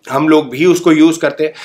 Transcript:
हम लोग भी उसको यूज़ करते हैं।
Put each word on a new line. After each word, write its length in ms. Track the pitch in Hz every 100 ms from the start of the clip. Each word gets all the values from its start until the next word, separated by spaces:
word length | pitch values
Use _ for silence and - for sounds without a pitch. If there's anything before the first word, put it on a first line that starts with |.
| -
हम 180 | 139 156
लोग 200 | 156 139
भी 140 | 127 180
उसको 260 | 170 170
यूज़ 260 | 156 160 160
करते 240 | 147 -
हैं। 80 | 156 -